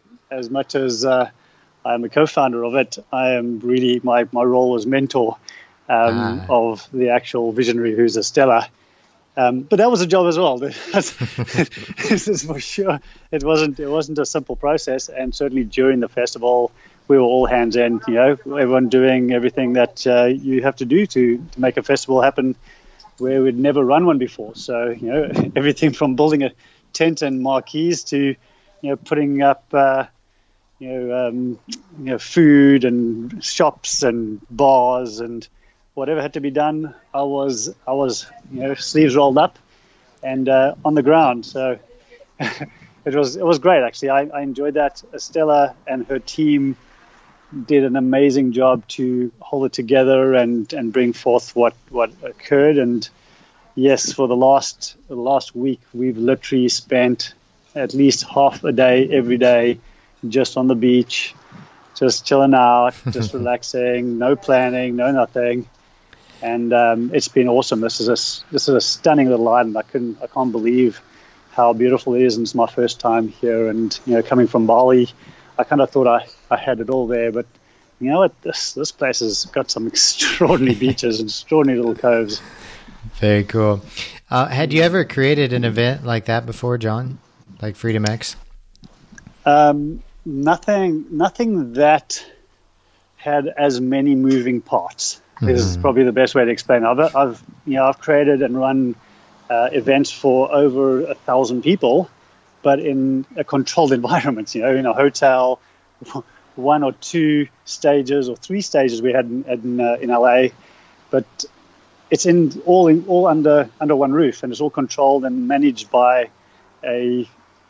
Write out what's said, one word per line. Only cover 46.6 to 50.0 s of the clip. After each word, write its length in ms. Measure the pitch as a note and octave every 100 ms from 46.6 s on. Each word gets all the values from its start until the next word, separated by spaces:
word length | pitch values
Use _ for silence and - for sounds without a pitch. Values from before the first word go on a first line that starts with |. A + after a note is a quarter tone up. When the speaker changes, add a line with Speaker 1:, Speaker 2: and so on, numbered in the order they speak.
| C#3 B2+ _ _ _ _ _ _ _ D3
Speaker 1:
did 200 | A2+ C#3+
an 120 | C3+ C3
amazing 560 | B2+ C3+ C#3+ C3+ C3
job 340 | A#2+ C3 B2 -
to 440 | - B2+ B2 B2 -
hold 240 | - C#3+
it 80 | C3+
together 640 | - A2+ C3+